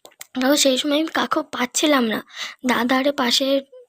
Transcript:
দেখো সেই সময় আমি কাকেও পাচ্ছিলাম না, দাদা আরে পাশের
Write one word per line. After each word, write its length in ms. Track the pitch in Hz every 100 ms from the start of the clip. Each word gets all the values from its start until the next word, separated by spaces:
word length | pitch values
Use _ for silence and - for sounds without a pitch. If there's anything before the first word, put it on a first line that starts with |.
| - - -
দেখো 220 | 262 262 294
সেই 200 | 277 254
সময় 200 | 294 285
আমি 120 | 320
কাকেও 320 | - - 320 285
পাচ্ছিলাম 540 | - 247 - 311 277 233
না, 140 | 214 - - - -
দাদা 300 | 254 226 240 262
আরে 160 | 277
পাশের 460 | 285 247 - 269 277 269 -